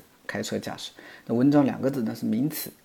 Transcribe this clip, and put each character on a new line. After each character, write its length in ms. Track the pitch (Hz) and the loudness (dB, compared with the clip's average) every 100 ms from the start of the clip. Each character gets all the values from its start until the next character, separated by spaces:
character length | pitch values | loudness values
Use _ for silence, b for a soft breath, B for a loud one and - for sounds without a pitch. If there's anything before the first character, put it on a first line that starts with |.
| - _ - | -16 _ -10
开 160 | 104 | -8
车 160 | 107 107 | -4 -6
驾 160 | - - | -6 -12
驶。 160 | - - B B - | -14 -18 B B -2
那 80 | |
운 160 | 117 139 | 4 6
전 140 | 147 | 6
两 180 | 127 107 | 4 2
个 80 | 123 | -2
字 140 | 139 | -2
呢 100 | 113 | -4
是 120 | 117 117 | -4 -2
名 240 | 110 147 | 0 -2
词， 200 | - - - | -4 -10 -14